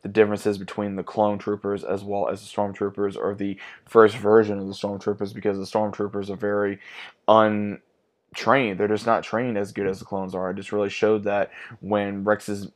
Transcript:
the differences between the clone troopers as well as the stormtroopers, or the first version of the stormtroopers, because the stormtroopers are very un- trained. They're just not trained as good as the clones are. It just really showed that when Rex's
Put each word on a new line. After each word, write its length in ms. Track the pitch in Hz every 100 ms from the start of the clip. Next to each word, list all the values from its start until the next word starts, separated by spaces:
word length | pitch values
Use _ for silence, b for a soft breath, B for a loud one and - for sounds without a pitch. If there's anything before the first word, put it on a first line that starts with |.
the 60 | 101
differences 500 | 104 104 104 107 101
between 360 | 95 - 104
the 80 | 98
clone 360 | 90 - 104 101
troopers 440 | 104 104 101 101
as 220 | - 98
well 240 | 98 101 76
as 120 | 101
the 60 | -
stormtroopers, 680 | - 101 95 101 101 101 95
or 180 | 92
the 220 | 101 101 98 B B
first 320 | _ 117 107 110
version 440 | 101 113 107 101
of 80 | 98
the 60 |
stormtroopers, 600 | 98 101 98 107 101 98
because 240 | 110 104 98
the 60 |
stormtroopers 680 | 95 110 107 - 104 101 98
are 60 | 95
very 420 | 104 104 101 101 B B B B -
un- 540 | 110 107 104 104 101 _ _ _ _ _
trained. 440 | - - 131 117 92
They're 100 | 104
just 180 | 107 113
not 180 | 107
trained 320 | - 110 127 107
as 160 | 101
good 140 | 107 98
as 120 | 95
the 60 |
clones 300 | - 98 95
are. 160 | 92 92
It 60 | 95
just 160 | 95
really 180 | 104 101
showed 340 | - 107 107
that 260 | 101 101 - B B 117
when 440 | 95 104 101 101
Rex's 440 | 101 104 - 101 98